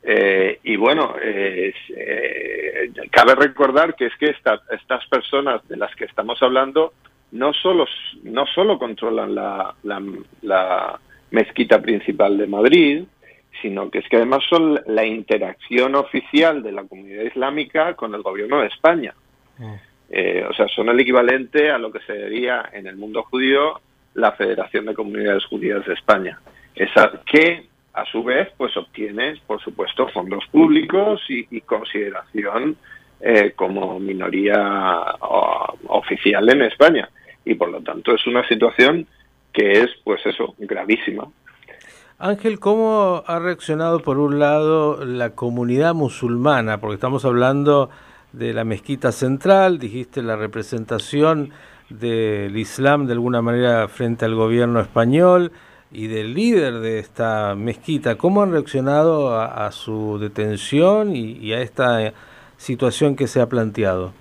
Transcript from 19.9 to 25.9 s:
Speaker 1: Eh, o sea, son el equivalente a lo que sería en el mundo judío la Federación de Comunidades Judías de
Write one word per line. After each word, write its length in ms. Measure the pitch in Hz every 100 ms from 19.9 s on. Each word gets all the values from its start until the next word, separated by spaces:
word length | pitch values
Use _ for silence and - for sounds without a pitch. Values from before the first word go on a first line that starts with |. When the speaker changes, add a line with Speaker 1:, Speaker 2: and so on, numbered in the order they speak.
| _ _
Speaker 1:
Eh, 340 | 92 90 90 -
o 60 |
sea, 120 | - 104
son 200 | - 110
el 100 | 123
equivalente 720 | 123 127 120 131 123 151 151
a 60 | 131
lo 160 | 110
que 80 | 104 -
sería 640 | 104 101 113 123 120 -
en 140 | 104 95
el 100 | 95
mundo 280 | 107 113
judío 580 | - 131 131 139 151 - _ _ _
la 180 | - 110
Federación 540 | - 101 104 - 107 107
de 80 |
Comunidades 500 | 107 104 104 104 98
Judías 400 | - 107 107 101
de 80 | 98